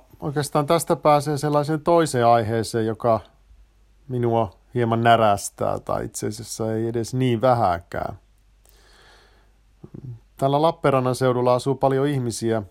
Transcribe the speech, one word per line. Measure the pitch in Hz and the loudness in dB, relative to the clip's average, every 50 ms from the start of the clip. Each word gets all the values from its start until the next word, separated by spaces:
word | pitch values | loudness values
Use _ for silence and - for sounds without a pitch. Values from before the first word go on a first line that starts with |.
| - _ - - | -4 _ -16 -10
oikeastaan | - 156 135 147 139 - - 156 147 | -10 -6 -4 -4 -4 -2 -2 -2 2
tästä | 143 170 165 - - 175 | 2 0 0 2 0 -2
pääsee | 139 - 156 147 147 135 151 151 135 | 2 4 4 4 4 2 -2 -4 -2
sellaiseen | 139 151 147 147 143 139 160 151 | -2 0 0 0 0 0 -4 -2
toiseen | 143 - 170 170 160 143 - 123 117 | 0 2 2 2 2 2 0 2 4
aiheeseen, | 117 117 117 110 104 117 113 110 - - 117 110 | 6 4 4 2 0 -2 -2 -2 -2 -4 -2 -2
joka | 113 110 - - 120 113 107 - - _ _ _ _ - - - _ _ _ _ _ _ _ _ - | -2 -4 -2 0 2 2 0 -2 -8 _ _ _ _ -20 -20 -20 _ _ _ _ _ _ _ _ -8
minua | 127 123 120 117 117 117 113 95 - _ _ _ - | -4 -2 0 0 2 0 0 -2 -6 _ _ _ -4
hieman | 123 120 113 113 117 | -2 0 0 0 2
närästää, | 117 120 117 113 110 107 101 98 - - - - 107 101 - 101 | 4 4 6 6 6 4 2 0 -2 -8 -8 -6 -4 -4 -4 -4
tai | - - - 50 - | -6 -6 -6 -6 -6
itse | - - - - | -8 -10 -8 -8
asiassa | 110 104 113 110 - - - 113 110 110 | -8 -8 -10 -12 -14 -10 -8 -6 -4 -4
ei | 110 113 113 | -4 -4 -4
edes | 117 120 113 - - | -4 -6 -6 -6 -4
niin | 127 131 127 120 110 | -2 0 0 0 2
vähäkään. | 104 131 123 120 113 92 85 85 - _ - - - - - - _ _ _ _ _ _ _ _ _ _ _ _ _ _ _ _ _ - - _ _ _ _ _ _ _ _ _ _ _ _ _ - - - - - 127 117 113 _ _ _ | 2 2 2 4 2 0 0 -2 -6 _ -8 -8 -8 -8 -8 -14 _ _ _ _ _ _ _ _ _ _ _ _ _ _ _ _ _ -20 -20 _ _ _ _ _ _ _ _ _ _ _ _ _ -20 -20 -20 -18 -18 -18 -18 -20 _ _ _
Tällä | - 135 135 139 143 | -4 -2 0 2 2
Lappeenrannan | 156 165 165 - - 147 131 131 127 127 127 | 2 0 0 0 0 2 2 2 0 0 -2
seudulla | - 135 131 123 123 123 123 123 | 0 0 0 0 2 2 2 2
asuu | 123 - 139 135 | 2 0 -2 -2
paljon | - - 135 135 135 139 143 | 0 0 0 2 0 0 0
ihmisiä, | 147 135 123 120 110 - 113 113 113 110 104 95 | -2 -2 -4 -4 -6 -4 -2 -2 -2 -2 -4 -8